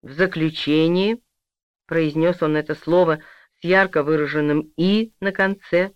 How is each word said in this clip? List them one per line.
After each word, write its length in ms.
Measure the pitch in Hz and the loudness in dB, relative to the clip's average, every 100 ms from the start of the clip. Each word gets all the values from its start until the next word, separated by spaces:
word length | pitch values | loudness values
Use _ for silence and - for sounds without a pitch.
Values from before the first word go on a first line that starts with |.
В 120 | 123 | -14
заключении, 1080 | 143 185 165 156 160 - 151 165 180 196 233 _ _ _ _ _ _ _ | -2 -2 0 -4 -4 0 2 4 2 0 -4 _ _ _ _ _ _ _
произнёс 540 | 160 156 151 165 175 | -2 -2 0 0 0
он 140 | 156 151 | -2 -2
это 180 | 147 | -4
слово 480 | 151 - 175 170 156 - - _ _ | -8 0 2 2 0 -6 -20 _ _
с 60 | 170 | 0
ярко 360 | 190 190 160 | 2 2 0
выраженным 720 | 143 156 147 151 147 147 151 - | 0 -2 0 -2 0 0 -4 -2
«и» 340 | 180 208 226 _ | 0 0 -2 _
на 140 | 190 | -6
конце 580 | 190 196 196 - 175 190 | -2 -2 -2 -2 -2 -2